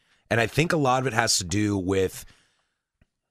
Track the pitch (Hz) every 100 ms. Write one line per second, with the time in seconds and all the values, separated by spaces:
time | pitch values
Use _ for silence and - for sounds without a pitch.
0 | _ _ _ 110 113 - 170 170 135 131
1 | 131 113 113 - 90 98 104 101 90 95
2 | 92 - - - _ _ _ _ _ _
3 | _ _ _